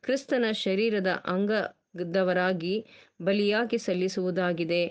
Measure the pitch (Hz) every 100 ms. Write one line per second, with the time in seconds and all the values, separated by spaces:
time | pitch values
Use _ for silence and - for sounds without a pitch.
0 | - 269 - 262 226 220 202 190 226 208
1 | 190 165 - 185 202 214 - - _ 175
2 | 175 185 185 180 180 185 170 208 220 -
3 | - _ 175 202 202 214 233 233 - 180
4 | 185 185 185 180 180 175 165 175 170